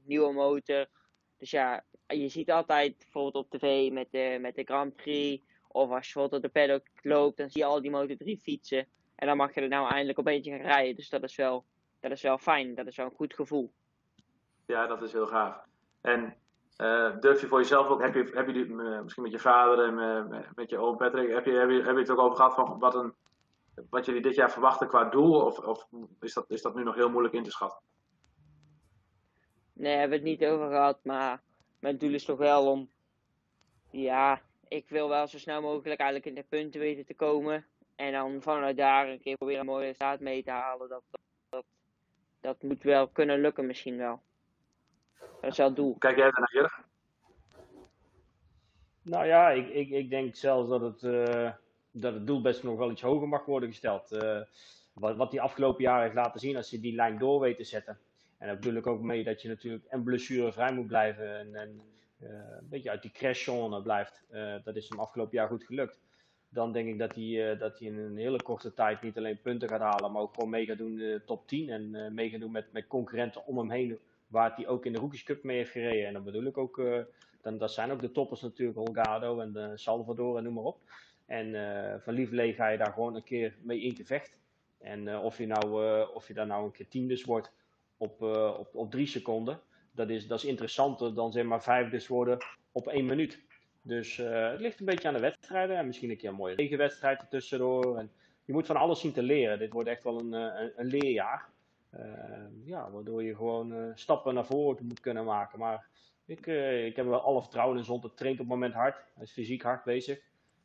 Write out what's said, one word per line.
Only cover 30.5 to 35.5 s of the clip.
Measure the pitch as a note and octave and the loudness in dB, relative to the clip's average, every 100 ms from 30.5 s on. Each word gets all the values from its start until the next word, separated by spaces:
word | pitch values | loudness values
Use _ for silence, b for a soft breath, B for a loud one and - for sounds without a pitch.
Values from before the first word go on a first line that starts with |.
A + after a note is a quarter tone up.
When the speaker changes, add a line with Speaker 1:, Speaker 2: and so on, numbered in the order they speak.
Speaker 1:
over | D#3 D3+ | 2 2
gehad, | C#3+ C#3+ C#3 | 4 4 4
maar | C3 C3+ C3 B2+ _ _ _ - | -4 -2 -2 -4 _ _ _ -8
mijn | C#3 C3+ | -4 -2
doel | D3 | 0
is | C#3+ | -2
toch | - C3+ | -2 2
wel | D3 C#3+ C#3 | 6 6 6
om, | C3+ C3 _ _ _ _ _ _ _ _ _ _ | 2 -2 _ _ _ _ _ _ _ _ _ _
ja, | C3+ C3 C3 C#3 C3+ _ _ - | -4 0 4 4 4 _ _ -10
ik | D3+ - | -8 -4
wil | D3+ D3+ | -2 2
wel | D3 D3 | 0 0
zo | D3+ | -6
snel | D#3+ | -8